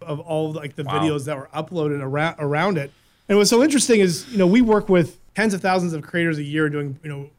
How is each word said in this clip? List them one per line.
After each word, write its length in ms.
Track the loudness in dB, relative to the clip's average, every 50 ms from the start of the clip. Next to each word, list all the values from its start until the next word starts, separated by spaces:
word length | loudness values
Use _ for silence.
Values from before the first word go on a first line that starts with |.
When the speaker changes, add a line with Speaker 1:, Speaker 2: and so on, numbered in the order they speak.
Speaker 1:
of 180 | -10 -10 -10 -10
all, 320 | -8 -6 -4 -4 -4 -4
like, 240 | -6 -8 -10 -12 -10
the 80 | -10 -8
Speaker 2:
Wow. 160 | -4 -2 -2
Speaker 1:
videos 260 | 0 0 -2 -2 -4
that 100 | -6 -8
were 120 | -10 -10 -10 -10
uploaded 460 | -10 -10 -8 -6 -4 -2 -2 -4 -4
arou-, 360 | -6 -4 -4 -2 -2 -4 -4 -4
around 400 | -6 -4 -2 0 0 0 -2 -2
it. 120 | -6 -8 -14 _ _ _ _ _ _ 2
And 80 | 2
what's 140 | 4 4 4
so 120 | 4 4
interesting 380 | 4 4 4 2 2 4 4 4
is, 240 | 4 2 0 -4 -8 -6
you 80 | 0 2
know, 80 | 4
we 160 | 6 6 6
work 260 | 6 6 4 2 4 4
with 300 | 4 4 4 2 -4 _ -20 _ _
tens 180 | -2 0 0
of 80 | 0 0
thousands 320 | -2 0 0 0 0 -2
of 100 | -4 -8
creators 360 | -10 -6 -4 -2 -2 -2 -2 -4
a 40 |
year 260 | -6 -6 -2 -2 -2 -2
doing, 280 | -2 -4 -6 -8 -10 -12
you 80 | -12 -14
know 180 | -14 -14 -14 -18 _